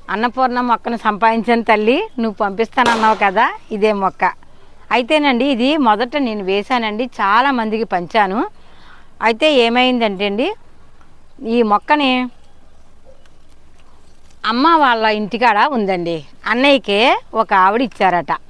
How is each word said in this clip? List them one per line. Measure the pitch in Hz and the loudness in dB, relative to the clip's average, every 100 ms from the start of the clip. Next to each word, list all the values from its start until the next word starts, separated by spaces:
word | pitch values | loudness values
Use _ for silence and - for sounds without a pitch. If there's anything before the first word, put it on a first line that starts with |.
| - | -8
అన్నపూర్ణ | 190 240 254 262 247 | -4 -4 0 -2 0
మొక్కను | 247 226 - 233 | -2 -2 -4 -4
సంపాదించాను | 220 202 226 226 220 233 | -4 0 0 0 0 0
తల్లి, | 220 214 214 277 440 - | 2 0 2 0 -2 -6
నువ్వు | 226 | -6
పంపిస్తానన్నావు | 196 208 190 220 - 240 226 220 208 | -4 -4 -2 -4 0 0 2 2 2
కదా, | 202 190 269 427 - | 0 2 0 -2 -10
ఇదే | 214 214 | -2 0
మొక్క. | 202 190 - 180 - - - - - - | 0 -2 -2 -4 -4 -16 -20 -20 -18 -4
అయితేనండి, | 226 247 311 285 240 277 | -2 0 2 2 2 0
ఇది | 240 254 320 | 0 0 2
మొదట | 247 208 247 294 | 2 2 0 -4
నేను | 254 214 | -4 -4
వేశానండి, | 185 202 202 254 220 208 254 | -2 -2 -2 -2 -2 -4 -6
చాలా | - 202 214 277 | -2 0 2 2
మందికి | 254 220 220 | 0 -2 -4
పంచాను. | 220 185 175 226 196 202 403 - - - - - - - | -4 -4 -2 0 0 0 -4 -8 -20 -20 -20 -20 -20 -4
అయితే | 220 226 311 | -2 0 2
ఏమైందంటే | 277 233 240 254 247 220 196 202 | 2 2 2 2 2 -2 -2 -4
అండి, | 202 311 427 - - - - - - - - 220 | -2 -4 -6 -14 -20 -20 -20 -20 -20 -20 -12 -4
ఈ | 233 | 0
మొక్కని | 220 208 - 302 269 254 247 - - - - - - - - - - - - - - - - - - - - - 214 | 2 0 0 0 0 -2 -4 -10 -20 -20 -20 -20 -20 -20 -20 -20 -20 -20 -20 -20 -20 -20 -20 -20 -20 -20 -20 -10 -4
అమ్మ | 233 311 330 | 0 2 4
వాళ్ళ | 277 226 220 | 4 2 0
ఇంటికాడ | 214 208 226 240 208 277 | -2 -4 0 2 2 2
ఉందండి, | 254 196 185 170 165 139 - - | 0 -2 -2 -4 -6 -10 -12 -4
అన్నయ్యకే | 233 277 277 - 202 254 403 - | 0 2 2 0 0 2 0 -2
ఒక | 226 220 | -4 0
ఆవిడ | 196 185 220 | 2 2 2
ఇచ్చారట. | 247 - 190 175 156 160 - | -2 0 0 0 -2 -8 -10